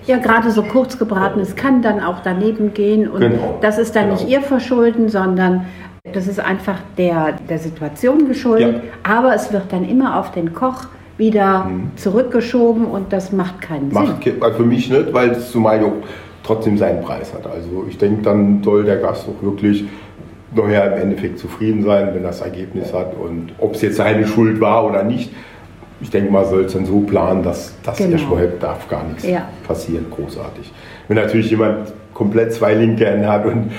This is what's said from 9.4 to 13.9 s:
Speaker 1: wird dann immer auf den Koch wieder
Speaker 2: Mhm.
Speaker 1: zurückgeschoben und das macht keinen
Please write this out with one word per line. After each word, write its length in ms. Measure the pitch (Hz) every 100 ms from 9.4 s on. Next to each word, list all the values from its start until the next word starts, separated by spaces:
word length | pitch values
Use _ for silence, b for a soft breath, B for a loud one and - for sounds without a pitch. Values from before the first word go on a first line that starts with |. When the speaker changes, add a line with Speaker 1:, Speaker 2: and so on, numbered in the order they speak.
| -
Speaker 1:
wird 120 | 208 185
dann 120 | 185 -
immer 300 | 254 262 160
auf 120 | -
den 220 | - 165
Koch 320 | 170 262 254 - B B -
wieder 480 | 220 214 196 190 190
Speaker 2:
Mhm. 260 | 185 147 -
Speaker 1:
zurückgeschoben 880 | 202 202 254 240 226 247 233 226 226
und 260 | 196 190
das 200 | 196 185
macht 280 | 196 175 -
keinen 300 | - 151 139